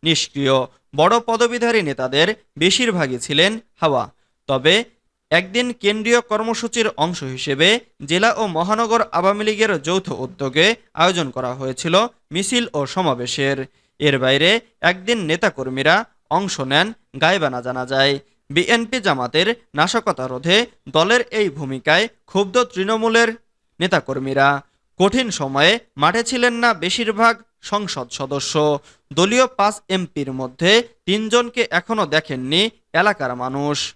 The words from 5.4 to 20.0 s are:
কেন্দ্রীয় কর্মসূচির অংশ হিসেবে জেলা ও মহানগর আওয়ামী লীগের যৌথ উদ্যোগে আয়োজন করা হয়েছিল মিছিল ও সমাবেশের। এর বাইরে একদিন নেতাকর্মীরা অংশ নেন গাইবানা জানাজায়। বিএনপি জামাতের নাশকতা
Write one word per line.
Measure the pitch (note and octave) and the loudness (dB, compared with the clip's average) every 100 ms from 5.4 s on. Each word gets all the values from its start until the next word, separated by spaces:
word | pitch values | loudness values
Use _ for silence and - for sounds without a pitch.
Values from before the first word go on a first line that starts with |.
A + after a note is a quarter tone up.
| F#3 A3 B3 A#3+ | 0 -4 -4 -2
কেন্দ্রীয় | G3+ G#3+ A3 A#3+ | -2 -2 2 0
কর্মসূচির | A#3 G#3+ A3 A3+ A#3 A#3+ G#3+ - | 2 -4 -2 -4 -4 -2 -2 -2
অংশ | D#3+ E3+ C3+ C3 | -4 -2 -8 -8
হিসেবে | C3+ C3+ E3+ A#3 - _ C#3 | -4 2 2 2 -4 _ -4
জেলা | E3+ A3 G#3+ | 2 2 2
ও | A3 | -2
মহানগর | D#3+ F3 G#3+ A3+ A3+ G#3 - | -2 0 0 0 0 0 0
আওয়ামী | F#3 G3+ | 0 0
লীগের | G#3+ G#3 A3 F3 C#3 | -2 0 0 0 -2
যৌথ | F#3+ F#3 - | -2 -2 -8
উদ্যোগে | B2+ - C#3 C3 F#3 A3+ _ - | -8 -6 -4 2 2 0 _ 0
আয়োজন | F3 F3 C#3+ | 0 2 -4
করা | B2+ B2+ | -4 -6
হয়েছিল | B2+ C3 B2+ E3+ F3+ A#3+ _ _ | -6 -6 -4 0 2 2 _ _
মিছিল | D#3 G3 B3 A#3 | -6 -2 -2 -2
ও | D3+ C#3 | -4 -4
সমাবেশের। | - F3 B2 B2 - C#3 C3+ C3 _ _ _ | -2 -2 -2 -4 -2 -2 -2 -6 _ _ _
এর | D3 C3+ | 0 2
বাইরে | B2+ C3+ E3 A3+ _ _ | 2 4 4 2 _ _
একদিন | E3+ F#3 F#3+ A#3 E3 | 0 0 -2 -2 0
নেতাকর্মীরা | E3+ G#3 D3 C3 C3 C#3 F#3 A3+ _ _ E3+ | 0 0 -2 -8 0 2 2 0 _ _ -2
অংশ | G3 - | -2 -6
নেন | C3 C#3 G3 A3+ _ C3+ | 0 0 0 -4 _ -2
গাইবানা | D#3 F#3+ D3+ B2+ | 0 2 0 -2
জানাজায়। | B2 B2+ B2+ C3+ C#3 C#3 - _ _ | -6 -6 -2 2 2 0 -6 _ _
বিএনপি | C#3+ F3+ A#3 A3+ C4 G3 | -2 2 0 0 -2 0
জামাতের | C#3 B2 D#3 F#3+ A#3 _ | -2 0 0 0 -2 _
নাশকতা | D3 F3 A#3 | 0 0 0